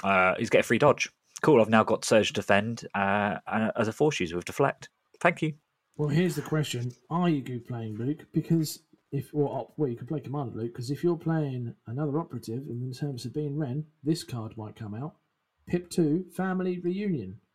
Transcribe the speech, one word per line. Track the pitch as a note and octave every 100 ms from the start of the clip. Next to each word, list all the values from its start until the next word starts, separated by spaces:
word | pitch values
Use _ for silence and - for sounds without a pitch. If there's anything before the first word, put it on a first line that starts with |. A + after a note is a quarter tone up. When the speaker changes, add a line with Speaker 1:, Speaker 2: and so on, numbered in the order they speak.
Speaker 1:
Uh, | G2 G2 F#2 F2
he's | -
got | -
a |
free | - A#2
dodge. | C#3+ B2 - - _ -
Cool, | - C#3
I've | G#2+
now | A2+
got | G#2+ G#2 -
Surge | A2+ G#2
Defend, | G#2+ - G2+ G#2+ A#2 -
uh, | G2 G2 G2+ G#2 F#2 -
and, | G#2+ A2 -
as | A2
a |
force | A2 D3+ D3
user | F2 F2
with | -
Deflect. | - - - - _ _ _
Thank | E3+ F3+
you." | D#3 D3 _ _ _ -
Speaker 2:
Well, | D3+
here's | C#3+ F3+ D3
the |
question: | - D#3 D3 B2 A#2+ B2 _
are | E3 F3
you | D3
good | B2+ B2 -
playing | B2 A2+ G#2+
Luke? | A#2+ D#3 -
Because | E3 - E3 D3+ - _ _ _
if, | C#3 B2
or, | D3+ C#3+ A2 A2+ -
well, | C#3+
you | A#2
can | B2
play | D#3
Commander | A#2 C#3+ B2+ A2
Luke, | A#2 -
'cause | A#2+
if | C#3
you're | F3 E3
playing | E3 E3 D3 B2+ A#2+ - -
another | A#2+ D3+ C#3+
operative, | D#3+ B2 - A2+ C#3+
in | A#2+ B2+
terms | B2+ D3 B2+ B2
of |
Sabine | D3 D3+ C#3+
Wren, | D3 C3+ D3+ _
this | C3+ D#3+
card | - B2 A2 A2
might | G#2+ G#2
come | A2
out. | G#2 D3+ - _ _ _ _ -
Pip | F3 F3+
two, | - D#3+ D#3 F#3
Family | - F#3+ F#3 F#3 F3+
Reunion. | F3 F#3 G#3 D#3+ F#2+ G#2 _